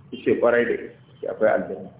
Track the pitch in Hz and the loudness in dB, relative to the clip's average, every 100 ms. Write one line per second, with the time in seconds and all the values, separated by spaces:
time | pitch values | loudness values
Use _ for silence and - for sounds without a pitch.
0 | - - 131 113 120 120 117 - - - | -18 -4 0 2 4 4 2 -2 -6 -16
1 | - - - - 110 110 90 95 - | -20 -12 -10 0 2 2 -2 -10 -12